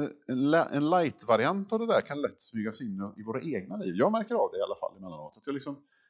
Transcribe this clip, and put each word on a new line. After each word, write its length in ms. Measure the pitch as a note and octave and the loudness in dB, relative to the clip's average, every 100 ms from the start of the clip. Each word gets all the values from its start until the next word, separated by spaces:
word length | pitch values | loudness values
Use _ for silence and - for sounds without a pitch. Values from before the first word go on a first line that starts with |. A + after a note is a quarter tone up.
| C#3+ - - | -4 -6 -6
en 240 | B2+ C#3 | 0 4
la-, 180 | E3 - | 4 4
en 180 | C#3 D3+ | 0 2
light-variant 840 | F3+ D#3 - A2 A2 C3 G3 G3 | 4 2 0 4 4 4 0 -2
av 60 | A3 | -2
det 80 | A3+ | 2
där 140 | C#3 | 2
kan 220 | - D3 | 2 -2
lätt 180 | B2+ - | -4 -4
smyga 320 | - A2+ G#2+ | -6 -4 -4
sig 140 | G#2 A#2+ | -4 -6
in 260 | F#2+ G2+ G#2 | -4 -6 -6
i 60 | |
våra 200 | G#2+ A#2 | -6 -6
egna 340 | E3 A2+ F#2 G#3 | -4 -4 -4 -6
liv. 180 | G2 F2 | -2 2
Jag 160 | D#3+ | 2
märker 220 | A3 G#3+ | 2 0
av 160 | A#3 G#2 | 0 0
det 60 | F#2 | 0
i 40 | |
alla 140 | G2 - | -4 -4
fall 200 | - F#2+ | -8 -10
emellanåt. 400 | F#2 D#2 D2+ - | -12 -12 -14 -12
Att 100 | - | -8
jag 80 | |
liksom, 280 | C#3 C#3+ C#3 _ _ | -6 -6 -10 _ _